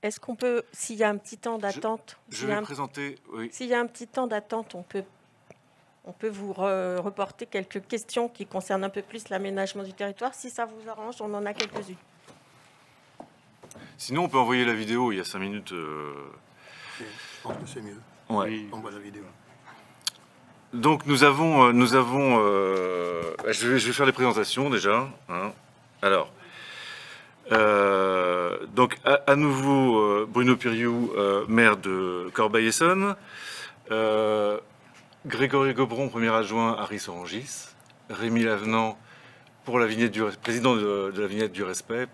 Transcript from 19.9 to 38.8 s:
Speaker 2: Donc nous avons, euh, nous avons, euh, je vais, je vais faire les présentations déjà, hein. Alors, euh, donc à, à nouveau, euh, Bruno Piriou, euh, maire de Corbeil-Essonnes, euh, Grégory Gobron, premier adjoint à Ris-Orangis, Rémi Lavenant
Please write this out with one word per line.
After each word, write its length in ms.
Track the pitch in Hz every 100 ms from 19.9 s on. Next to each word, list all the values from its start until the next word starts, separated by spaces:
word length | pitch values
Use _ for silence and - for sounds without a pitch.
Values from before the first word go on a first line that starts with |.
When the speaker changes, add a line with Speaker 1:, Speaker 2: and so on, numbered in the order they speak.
| - - - _ _ - - _
Speaker 2:
Donc 340 | 123 117 151 139
nous 160 | 139
avons, 420 | 143 139 165 151
euh, 80 | 123
nous 220 | 120 123
avons, 440 | 131 123 131 139 117
euh, 840 | 104 98 95 95 92 90 87 87 82 - 113
je 180 | 107 120
vais, 100 | 131
je 80 | 110
vais 60 |
faire 140 | 123 139
les 60 |
présentations 580 | 123 135 107 101 - 143
déjà, 380 | 117 95 110 135 117 -
hein. 240 | 87 98 - - _ _ _
Alors, 320 | 101 95 76 - - - - - - - - - - - -
euh, 1040 | 113 107 104 101 98 95 92 90 90 87 90 -
donc 220 | 110 123 -
à, 100 | - 139 -
à 100 | 139
nouveau, 600 | 147 135 135 139 131 113
euh, 280 | 104 101 110
Bruno 300 | 117 123 123
Piriou, 560 | 123 113 120 120 120
euh, 300 | - 101 98 110
maire 300 | 113 113 104
de 540 | 95 92 92 90 90
Corbeil-Essonnes, 840 | - 110 110 113 110 170 190 196 196 - - - - - - -
euh, 680 | 110 110 107 107 107 104 107 - - - - - - 143
Grégory 480 | 117 131 139 135
Gobron, 340 | 120 131 117 135
premier 240 | 117 113
adjoint 420 | 113 104 113 113 110
à 80 | 101
Ris-Orangis, 800 | 104 - 87 87 98 135 - - - - _ _
Rémi 340 | 95 113 117
Lavenant 540 | 113 107 107 113